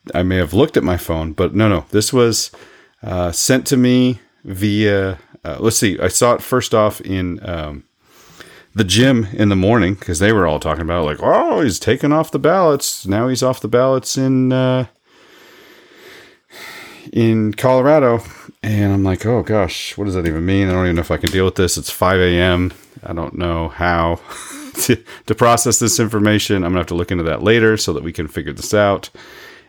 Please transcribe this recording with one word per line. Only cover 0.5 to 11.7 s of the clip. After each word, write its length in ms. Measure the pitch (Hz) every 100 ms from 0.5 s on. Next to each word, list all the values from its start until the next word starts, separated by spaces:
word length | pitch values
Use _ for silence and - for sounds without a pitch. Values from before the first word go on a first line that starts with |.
looked 240 | 95 160 -
at 60 |
my 120 | 80 87
phone, 360 | - 80 80
but 200 | 78 90
no, 140 | 98 107
no. 180 | 87 -
This 220 | 104 -
was, 360 | 127 117 107 - - - - _ _
uh, 280 | 104 90 87
sent 340 | - - 131 -
to 100 | 131
me 440 | 123 127 127 107 _ _ -
via, 720 | 95 104 104 107 101 95 92 _ -
uh, 140 | - 78
let's 160 | 113 -
see. 220 | 107 85
I 80 | 90
saw 260 | - 123
it 80 | 120
first 320 | - 127 -
off 280 | 113 107 -
in, 440 | - 95 90 82 -
um, 360 | 85 76 71 - _ _ _ - - - - _
the 120 | 104 95
gym 420 | 104 131 120 98
in 160 | - 104
the 60 | 98
morning 380 | 95 117 90 98
'cause 220 | - 85
they 120 | 101
were 160 | 110 85
all 120 | 76
talking 220 | 82 76
about, 200 | 82 87
like, 140 | 76 73
"Oh, 380 | 104 190 339 202
he's 180 | 139